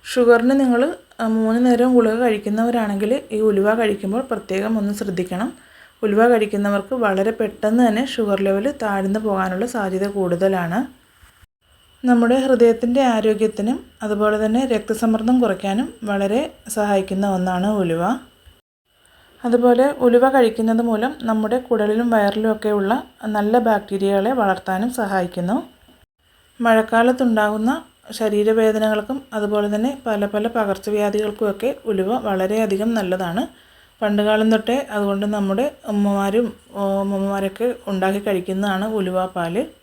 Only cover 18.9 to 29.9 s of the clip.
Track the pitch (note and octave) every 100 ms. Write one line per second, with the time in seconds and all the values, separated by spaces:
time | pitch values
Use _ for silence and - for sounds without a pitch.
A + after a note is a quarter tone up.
18.9 | _ _ _ _ _ A#3+ A#3+ B3 A#3+ C4+
19.9 | C#4+ B3 A#3+ C4 C4 A#3 A3 A3 A3+ A#3
20.9 | G#3+ A#3+ - A#3 A3 G#3+ B3 B3 A3+ G#3
21.9 | G#3+ A#3+ A3+ G3+ G#3 A3 G#3+ G#3+ G#3 G3
22.9 | B3 - _ A3 G#3+ G#3 A#3+ A3+ G#3 G#3
23.9 | G3 G3 G3 G3+ C4 G3+ F#3 - F#3+ A#3
24.9 | B3 G3+ G3 F3 F3+ F3 B3 - _ _
25.9 | _ _ _ _ _ _ _ A#3 A3 A3
26.9 | A3+ A#3+ B3+ B3 A3 G#3 G#3+ A3 D#4 -
27.9 | _ - A3 A3 G#3 G#3 A3 A3 G#3+ A3
28.9 | G#3+ G#3 C4+ - A3 G#3 G#3 G#3 G#3 A#3+